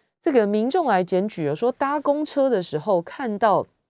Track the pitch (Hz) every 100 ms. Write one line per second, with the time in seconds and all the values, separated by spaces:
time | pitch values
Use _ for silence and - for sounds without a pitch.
0 | _ _ 339 262 202 214 233 370 277 190
1 | 180 185 214 - 147 156 240 254 277 294
2 | 285 294 302 285 269 220 175 151 170 180
3 | 170 - 254 208 226 175 - _